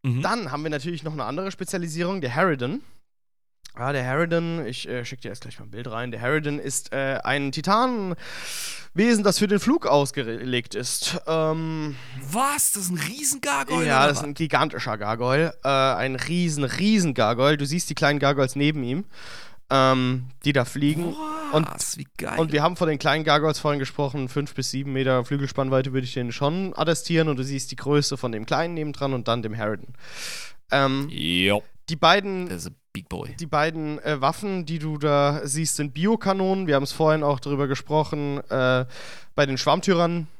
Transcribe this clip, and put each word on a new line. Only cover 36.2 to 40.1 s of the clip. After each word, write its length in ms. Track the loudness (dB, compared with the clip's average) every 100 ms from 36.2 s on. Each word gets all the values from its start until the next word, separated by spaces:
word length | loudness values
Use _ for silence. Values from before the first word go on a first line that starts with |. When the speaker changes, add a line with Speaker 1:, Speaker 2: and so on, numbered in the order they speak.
| 2 2 2 2 4
Speaker 2:
Wir 80 | 2
haben 80 |
es 80 | 2
vorhin 320 | 2 4 4
auch 160 | 2 0
drüber 280 | -2 0 0
gesprochen, 720 | -2 0 0 0 -2 -2 -4 -2
äh, 360 | 2 4 4 0 -8 -14 -14 -6 0
bei 100 | 2
den 120 | 2
Schwammtyrannen. 720 | 2 4 4 4 4